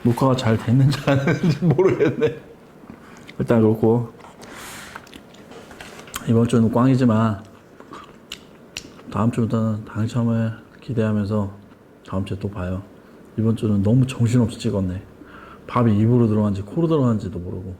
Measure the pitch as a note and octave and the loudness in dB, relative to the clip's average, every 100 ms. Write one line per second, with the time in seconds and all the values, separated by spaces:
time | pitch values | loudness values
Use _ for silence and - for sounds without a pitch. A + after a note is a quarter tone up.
0 | B2 A#2 C3+ B2+ - A2 - B2 C#3 C#3+ | 0 2 2 0 0 0 2 4 4 2
1 | - C#3 D#3 D#3+ F3+ C#3 F3+ E3+ F#3+ C#3 | 0 0 0 0 0 0 0 2 2 2
2 | D3 - D3+ - - - - - - - | 0 0 -2 -4 -16 -20 -20 -20 -20 -20
3 | - - - - - A#2 A2 A2 A2+ A#2 | -20 -20 -20 -8 0 4 4 4 4 2
4 | A#2+ - - - - - - - - - | 0 -12 -20 -20 -20 -18 -16 -16 -18 -20
5 | - - - - - - - - - - | -20 -20 -20 -20 -20 -20 -20 -20 -20 -20
6 | - - - A2+ A#2 A#2+ A2+ A#2+ B2+ C3 | -14 -12 0 2 4 4 2 4 4 4
7 | B2+ A2 A2+ G2+ - - - - - - | 4 2 2 -2 -10 -20 -20 -20 -20 -20
8 | - - - - - - - - - - | -20 -20 -20 -20 -20 -20 -20 -18 -18 -20
9 | - G2 A2 B2 A2+ A#2 A2+ G#2+ A2 - | -10 -2 -2 0 -2 0 -2 -4 -8 -6
10 | A2 B2 A#2 A#2 A2+ A2 - - - A2 | -4 -2 0 0 -2 -6 -16 -20 -8 -2
11 | A2 G#2+ G2 G#2+ G2 - - - - - | 0 0 0 -2 -4 -8 -20 -20 -20 -20
12 | - F#2+ G2 G2 G2+ G2+ F2+ F#2 - - | -8 -6 -6 -6 -6 -6 -6 -6 -10 -20
13 | - - - - A2 A2 A2+ G2+ G2 C3 | -20 -20 -12 -2 0 0 0 2 4 4
14 | C3 - A#2 B2 A2 - A#2 G#2 F#2 F2+ | 2 0 2 2 0 -2 -4 -2 -4 -6
15 | - - - - - - - A#2+ A#2+ G2+ | -10 -20 -20 -20 -20 -20 -6 0 2 4
16 | A2 B2 A#2 G#2+ G#2+ G2 G2 - E3 D#3 | 4 4 4 2 0 -2 -6 -2 0 2
17 | B2+ A2 F#2+ F2 F2 G2 F#2 F#2 | 2 0 -4 -8 -10 -10 -10 -14